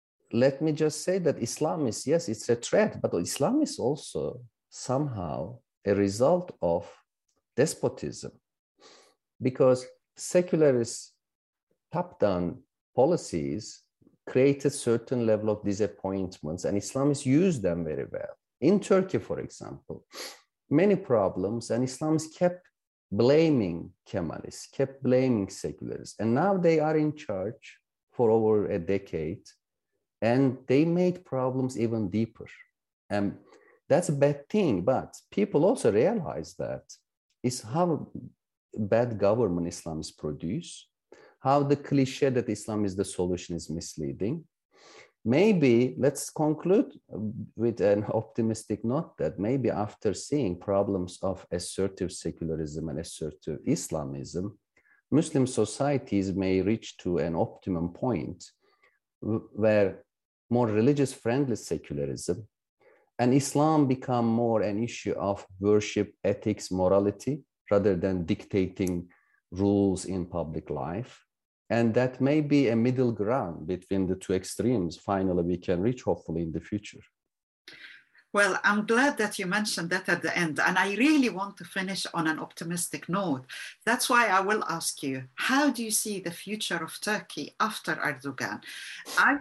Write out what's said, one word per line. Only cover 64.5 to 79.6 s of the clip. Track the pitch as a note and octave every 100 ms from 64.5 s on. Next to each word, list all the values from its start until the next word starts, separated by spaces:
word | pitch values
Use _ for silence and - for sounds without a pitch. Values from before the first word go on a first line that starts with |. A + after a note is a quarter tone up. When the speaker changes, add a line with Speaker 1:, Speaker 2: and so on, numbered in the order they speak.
| A2
Speaker 1:
an | G2 G2+
issue | A#2 - G2+
of | D#2+ F#2+ G2+ - F#2
worship, | G2+ G#2 G#2 G#2 G2+ _
ethics, | G2 G2+ A2+ G2+ -
morality, | F#2 F#2 G2 G2+ - - D3 - _ -
rather | G2+ G2+ F2+
than | F#2+ F#2+ E2
dictating | A2 - G2+ F#2 F2+ F2+ F2 F2 _ _ _ _
rules | F#2 G2+ G2+ G2 F2+ -
in | F#2 F2
public | E2+ D#2 D#2 -
life. | D2 C#2 F#2+ C3 - _ _ _ _ _
And | A2+ A#2
that | A#2+ B2+ -
may | C3 D#3
be | D3 C#3+ A#2
a | A2+
middle | B2 B2+ B2
ground | G#2+ G#2 C3 F#2 D#2 D#2+
between | F2+ - G2 F#2
the | F#2
two | -
extremes. | F#2+ - - A2 A#2 E2+ -
Finally, | - G2 F#2+ F2
we | F2 F2+
can | - F2+
reach, | G#2+ C3
hopefully, | G2+ E2+ - E2
in | E2
the | D#2+
future. | - G#2+ - - - _ _ _ _ _ - - - - _ _ _
Speaker 2:
Well, | G#3 G3 F3+
I'm | G3+ G#3 G#3+
glad | A#3 C#4+ C#4+
that | G#3+ -
you | F#3
mentioned | G#3